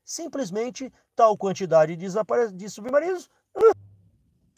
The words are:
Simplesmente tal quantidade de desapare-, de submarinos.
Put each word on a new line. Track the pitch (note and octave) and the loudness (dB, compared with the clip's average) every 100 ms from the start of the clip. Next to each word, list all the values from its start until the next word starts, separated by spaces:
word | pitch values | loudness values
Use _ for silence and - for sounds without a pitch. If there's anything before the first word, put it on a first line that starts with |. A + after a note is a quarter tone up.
Simplesmente | - - E4 C#4 G#3 G#3 A#3+ - C4 - _ | -16 -12 -10 -8 -6 -6 -8 -8 -16 -16 _
tal | - A3 G#3 | 2 4 4
quantidade | G3 F3+ F#3 D#3+ D#3 E3+ | -2 -4 2 4 4 0
de | F#3+ | -6
desapare-, | G#3+ G#3 A#3+ A#3 | -6 -2 0 -2
de | F3+ G3+ | -4 -14
submarinos. | G#3+ A#3 C#4+ E4+ F4+ - _ _ - A4 - - _ _ _ _ _ _ | -12 -2 0 0 -4 -10 _ _ 4 4 4 -2 _ _ _ _ _ _